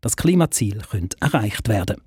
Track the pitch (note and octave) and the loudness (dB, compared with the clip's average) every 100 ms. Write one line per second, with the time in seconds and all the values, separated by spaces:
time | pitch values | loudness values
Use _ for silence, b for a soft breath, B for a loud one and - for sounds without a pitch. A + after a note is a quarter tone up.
0 | A#2+ - D#3+ F3+ D#3+ - G#2+ G2+ - G2+ | -4 0 2 4 4 2 -2 -4 -6 -6
1 | F2 - - C3+ G#2 - - G#2 F2 A2 | -6 -2 0 0 -2 -4 0 0 0 -4